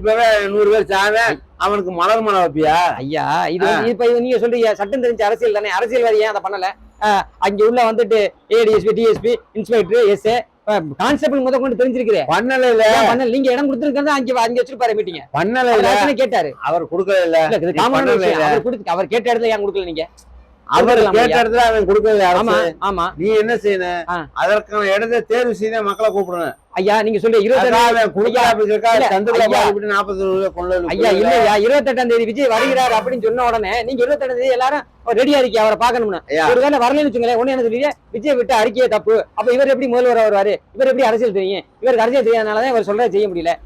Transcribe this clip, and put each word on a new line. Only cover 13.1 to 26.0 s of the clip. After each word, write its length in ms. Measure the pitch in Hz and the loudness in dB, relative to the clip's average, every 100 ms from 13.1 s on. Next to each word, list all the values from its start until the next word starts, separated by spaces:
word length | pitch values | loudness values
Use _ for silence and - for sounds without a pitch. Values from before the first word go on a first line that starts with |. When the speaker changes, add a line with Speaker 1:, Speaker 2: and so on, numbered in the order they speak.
| 240 247 | 2 0
Speaker 2:
நீங்க 240 | 254 269 | 0 0
இடம் 200 | 247 285 | 0 -2
கொடுத்திருக்கிறதா 360 | 240 294 269 294 | -2 -2 -2 -2
அங்க 240 | 285 254 | -2 -2
வ-, 40 | 247 | -2
அங்க 260 | 233 240 | 0 -2
வச்சிருப்பாரு 320 | 247 254 240 | -4 -2 -2
மீட்டிங். 260 | 214 190 160 | -2 -4 -8
Speaker 1:
பண்ணல 340 | 131 139 185 | -8 -4 -2
Speaker 2:
அவர் 200 | 254 247 | 0 2
Speaker 1:
இல்ல. 180 | 220 196 | 2 2
Speaker 2:
ஆக்சுவலா 220 | 202 190 | 2 0
கேட்டாரு. 400 | 233 254 214 151 127 | 0 0 -2 -4 -6
Speaker 1:
அவர் 220 | 131 170 | -4 -4
கொடுக்கல 380 | 160 175 190 190 | -2 -4 0 0
இல்ல. 200 | 175 165 | 2 2
Speaker 2:
இல்ல, 140 | 160 208 | 2 0
இது 160 | 165 | -2
Speaker 1:
நீ 100 | 156 | -2
Speaker 2:
காமனான 40 | 226 | 0
Speaker 1:
பண்ணல 300 | 262 262 226 | 0 0 0
Speaker 2:
விஷயம். 140 | 185 | 0
Speaker 1:
இல்ல. 140 | 156 | 0
Speaker 2:
அவர் 180 | 151 - | 0 0
கொடுத்து, 280 | 233 254 185 | -2 -6 -4
அவர் 160 | 170 175 | -4 -2
கேட்ட 260 | 233 226 | -2 0
இடத்துல 100 | 226 | 0
ஏன் 260 | 226 214 202 | 0 -2 -4
கொடுக்கல 160 | 190 | -4
நீங்க? 240 | 175 160 165 _ - - - _ - | -6 -8 -10 _ -20 -20 -20 _ -2
Speaker 1:
அவர் 140 | 143 | 2
Speaker 2:
கொடுக்கலாம் 280 | 208 240 214 | 4 4 2
Speaker 1:
கேட்ட 240 | 208 240 160 | 2 2 2
Speaker 2:
ஐயா. 60 | |
Speaker 1:
இடத்துல 260 | 226 233 233 | 0 2 2
அவன் 180 | 220 190 | 2 0
கொடுக்கல 320 | 208 214 214 | 2 2 2
அரசு. 580 | 185 180 220 208 170 156 | 2 0 0 0 -2 -4
Speaker 2:
ஆமா, 40 | |
ஆமா. 260 | 190 185 170 147 | -6 -4 -6 -4
Speaker 1:
நீ 180 | 196 | -2
என்ன 200 | 214 214 | 0 0
செய்யணும்? 480 | 233 208 190 180 175 165 | -2 -2 -2 -4 -6 -6
Speaker 2:
ஆ. 200 | 175 143 | -8 -8
Speaker 1:
அதற்கான 600 | - 170 208 208 208 202 | -4 -2 -2 -2 -4 -2
இடத்தை 260 | 196 226 233 | -2 -2 -4
தேர்வு 340 | 214 233 247 | -2 -2 -2
செய்து 280 | 190 214 226 | -4 -4 -4
மக்களை 280 | 202 196 | -4 -2